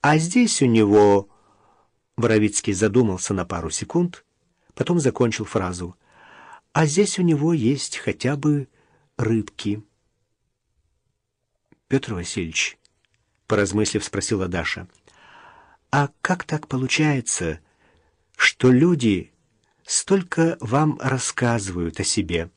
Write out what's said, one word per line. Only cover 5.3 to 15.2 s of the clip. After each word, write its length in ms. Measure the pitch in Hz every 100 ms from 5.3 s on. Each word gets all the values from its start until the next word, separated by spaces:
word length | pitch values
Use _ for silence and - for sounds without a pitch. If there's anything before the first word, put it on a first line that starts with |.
| 110
фразу, 520 | 107 - 92 90 87 - _ _ - - - - _
«А 140 | 147 156
здесь 320 | 156 208 -
у 40 |
него 300 | 175 147 156
есть 440 | 165 113 139 - -
хотя 400 | - - - 143
бы 320 | 151 147 135 _ _ _ _ -
рыбки». 680 | 107 113 104 - 104 107 - _ _ _ _ _ _ _ _ _ _ _ _ _ _ _ _ _ _ _ _
«Пётр 260 | 135 -
Васильевич», 640 | 98 87 - 82 78 - - _ _ _ _ _ _ _
поразмыслив, 560 | 104 101 104 104 107
спросила 420 | - 101 - 104 92
Даша, 380 | 87 - - 92 _ _ _